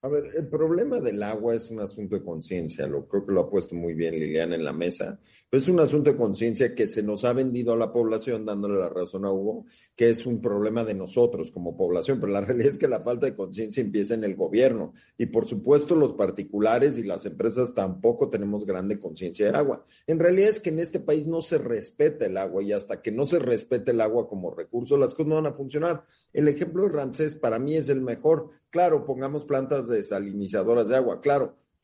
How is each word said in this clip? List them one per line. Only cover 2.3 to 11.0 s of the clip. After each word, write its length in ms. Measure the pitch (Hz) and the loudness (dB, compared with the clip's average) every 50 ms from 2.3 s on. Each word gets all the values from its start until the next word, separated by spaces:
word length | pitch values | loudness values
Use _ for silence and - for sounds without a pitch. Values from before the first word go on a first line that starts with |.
| 85 80 80 - 95 90 82 80 - - 73 | -8 -8 -8 -6 -4 -4 -4 -6 -4 -4 -4
lo, 220 | 69 71 71 - - | -4 -4 -6 -6 -2
creo 160 | - 101 101 | -2 -2 0
que 80 | - 98 | 2 2
lo 80 | 95 | 2
ha 100 | 90 - | 2 2
puesto 240 | 101 98 85 - 87 | 0 -2 -2 -2 -8
muy 200 | 85 85 85 82 | -6 -6 -4 -2
bien 260 | 80 82 82 82 80 | -2 -2 -2 -2 -2
Liliana 340 | 78 76 78 78 82 82 87 | -4 -2 -2 -2 0 0 -2
en 80 | 82 80 | -4 -4
la 120 | 71 69 | -4 -4
mesa, 440 | 78 85 90 90 - - - 208 - _ _ _ _ _ _ | -4 -4 -4 -4 -4 -8 -8 -8 -12 _ _ _ _ _ _
pero 140 | - 135 135 | 0 0 2
es 40 | |
un 140 | 180 180 175 | 4 4 4
asunto 300 | 156 139 143 151 143 147 | 4 4 4 4 4 4
de 60 | 135 147 | 4 4
conciencia 560 | 120 107 95 92 110 117 110 98 131 117 - | 2 -2 0 0 -2 -2 0 2 0 0 2
que 120 | - 113 | 0 0
se 160 | 101 - 117 104 | 0 0 -2 -2
nos 220 | 104 104 101 - | -2 -4 0 0
ha 80 | 123 123 | 0 2
vendido 400 | 127 131 131 120 123 120 117 117 | 2 0 -2 -2 -2 0 0 2
a 40 | 113 | 0
la 120 | 113 110 | 0 0
población, 540 | 113 120 117 113 110 110 110 131 120 110 110 | 0 0 2 2 0 -2 -2 -4 -6 -4 -4
dándole 340 | 107 104 101 101 101 101 98 | -6 -4 -4 -2 -2 0 0
la 120 | 92 85 | 0 -2
razón 340 | - 90 90 85 - 95 98 | -2 -4 -6 -6 -6 -4 -2
a 80 | 98 98 | -2 -2
Hugo, 320 | 98 98 104 107 - - - - - _ _ _ | 0 0 -2 -4 -6 -10 -16 -20 -20 _ _ _
que 140 | - 117 117 | 4 4 4
es 160 | 113 113 - | 4 4 0
un 160 | 127 120 107 107 | -4 -4 -2 0
problema 420 | 120 101 101 104 107 110 117 113 | 0 0 2 0 0 0 0 -2
de 80 | 110 104 | -2 -4
nosotros 580 | 95 | -6